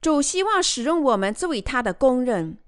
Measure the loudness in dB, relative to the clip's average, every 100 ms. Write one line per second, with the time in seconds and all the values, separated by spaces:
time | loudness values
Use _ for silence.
0 | 2 2 2 0 0 0 0 -2 0 0
1 | 2 2 0 -4 -4 -4 -2 -4 -4 2
2 | 2 2 0 -2 -2 -8